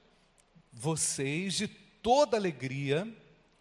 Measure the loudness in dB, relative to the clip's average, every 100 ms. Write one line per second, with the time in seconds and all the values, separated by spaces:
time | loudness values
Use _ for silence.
0 | _ _ _ _ _ _ _ -6 -4 -2
1 | -2 -2 -2 -2 -2 -2 -4 -8 -20 _
2 | 4 4 6 2 0 -4 -6 -4 0 0
3 | -2 -10 -20 _ _ _